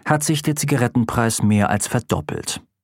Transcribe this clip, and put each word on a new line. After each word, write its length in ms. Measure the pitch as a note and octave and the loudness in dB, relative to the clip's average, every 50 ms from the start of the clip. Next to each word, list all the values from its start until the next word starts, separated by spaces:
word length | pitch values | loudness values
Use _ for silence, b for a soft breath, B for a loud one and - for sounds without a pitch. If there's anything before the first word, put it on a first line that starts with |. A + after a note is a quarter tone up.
| B | B
hat 180 | - D3+ D3 D3 | 0 0 0 0
sich 200 | - D#3+ C#3+ - | 0 -2 0 0
der 140 | D3+ D3+ | -2 -2
Zigarettenpreis 840 | D3 - D3 D3 C3 B2 A#2+ - B2+ A#2 - - - A#2 A2+ A2 - - | -2 -2 0 0 0 0 0 0 0 0 0 0 0 0 0 0 0 2
mehr 280 | G#2 G#2+ G#2 G#2 G#2 | 2 4 4 4 2
als 180 | - G#2 - - | 2 0 -2 -2
verdoppelt. 720 | - B2+ - - - E2+ - - - - - - - - - _ _ _ | -2 -2 -2 -2 -2 -2 -2 -4 -8 -8 -8 -8 -10 -10 -12 _ _ _